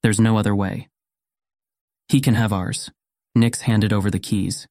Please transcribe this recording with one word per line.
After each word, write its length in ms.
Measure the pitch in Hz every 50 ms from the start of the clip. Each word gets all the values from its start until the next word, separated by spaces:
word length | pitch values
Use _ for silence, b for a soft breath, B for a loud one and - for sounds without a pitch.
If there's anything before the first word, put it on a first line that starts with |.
"There's 180 | - 113 104 101
no 180 | 113 113 110
other 180 | 107 104 104 101
way." 320 | 101 98 95 95 110 107 _ _ _ _ _ _ _ _ _ _ _ _ _ _ _ _ _ _ _ _ _ _ _ _
"He 140 | _ - 139
can 140 | 135 135 113
have 180 | 113 113 107 104
ours." 380 | 95 92 - - - - - _ _ _ _ _ _ _ _ _
Nix 280 | 117 117 117 117 -
handed 300 | - - 110 107 107 104
over 180 | 107 104 95 101
the 100 | 98 95
keys. 480 | - - 113 101 92 90 87 - - _